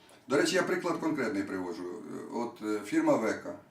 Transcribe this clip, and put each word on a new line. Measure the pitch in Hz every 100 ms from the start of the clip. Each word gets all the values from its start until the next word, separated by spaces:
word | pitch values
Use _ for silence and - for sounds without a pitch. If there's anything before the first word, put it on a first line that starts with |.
| - - -
До | 147
речі, | 165 180
я |
приклад | - 180 175 160
конкретний | 160 135 113 98
приводжу. | 95 95 90 85 87 87 - 92 -
От, | 117 - - 107
е, | 107 -
фірма | 165 - 254
Века. | 110 - - - -